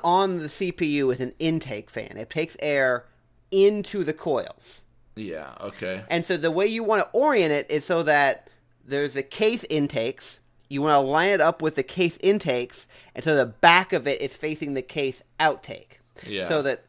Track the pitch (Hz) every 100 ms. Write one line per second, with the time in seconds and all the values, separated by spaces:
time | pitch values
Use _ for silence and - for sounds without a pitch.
0 | 170 180 196 180 151 - 185 - 160 147
1 | 135 127 131 - 160 160 139 107 117 -
2 | 110 92 110 160 160 - 151 143 131 123
3 | - _ _ _ - 190 202 208 202 208
4 | 156 175 175 131 87 - - - - _
5 | _ - 104 80 69 - 101 - 92 92
6 | 104 151 165 175 160 156 208 226 220 214
7 | - 233 294 247 160 147 - 151 - 170
8 | 156 147 139 - - _ _ _ - 139
9 | 147 139 135 - 214 233 - 156 143 127
10 | 117 - - - _ _ - 139 151 143
11 | 135 151 185 196 156 165 156 147 131 -
12 | 175 - 190 208 170 123 123 - - -
13 | - - 160 147 120 - 170 175 185 175
14 | 131 135 139 - 156 151 147 135 - 160
15 | 139 - - - 156 - - - - _
16 | _ - - 101 92 156 139 127